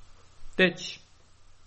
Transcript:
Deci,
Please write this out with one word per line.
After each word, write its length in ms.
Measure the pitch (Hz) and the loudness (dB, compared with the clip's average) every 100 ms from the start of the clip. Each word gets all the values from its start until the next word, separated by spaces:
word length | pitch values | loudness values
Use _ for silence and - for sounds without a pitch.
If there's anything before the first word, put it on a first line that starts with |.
| - - - - - - | -14 -16 -18 -8 -4 6
Deci, 440 | 185 175 - - - - - - - - | 6 4 -6 -10 -14 -20 -20 -20 -20 -20